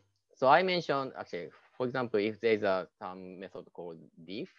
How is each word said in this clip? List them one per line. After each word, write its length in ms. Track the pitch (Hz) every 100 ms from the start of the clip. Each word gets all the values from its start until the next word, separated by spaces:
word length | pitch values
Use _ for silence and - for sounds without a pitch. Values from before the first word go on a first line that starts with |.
| _ _ _ -
so 120 | 131
I 160 | 156
mentioned, 500 | 185 180 156 139 135 -
actually, 320 | 104 87 80 - - -
for 80 | 127
example, 340 | 131 120 104
if 220 | 104 104
there's 220 | 117 107
a, 240 | 101 92 87 -
some 400 | 98 92 92 92
method 260 | 92 90 85
called 260 | - 87 82 82 - 82
diff 240 | 104 185